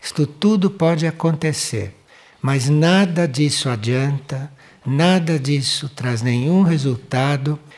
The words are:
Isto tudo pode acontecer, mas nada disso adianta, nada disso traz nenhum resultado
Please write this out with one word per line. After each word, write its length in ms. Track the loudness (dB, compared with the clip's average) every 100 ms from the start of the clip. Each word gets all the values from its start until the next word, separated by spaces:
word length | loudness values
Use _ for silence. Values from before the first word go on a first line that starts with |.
Isto 260 | -10 -4 -4
tudo 420 | 0 0 2 0
pode 380 | 0 0 2 -2
acontecer, 880 | -2 -2 0 -2 -4 -4 -6 -8 -12 _ -20 -20 _
mas 260 | -2 0 2
nada 580 | 4 4 4 2 2 -2
disso 440 | 0 0 0 -4
adianta, 800 | -4 -2 0 0 -4 -6 -10 -10 -16 -20 -12 -4
nada 540 | 2 4 2 2 -2
disso 480 | 0 -2 -2 -4 -8
traz 340 | -6 -4 -2
nenhum 420 | 0 0 2 2
resultado 960 | 4 2 0 -4 -4 -2 0 0 -2 -6 -8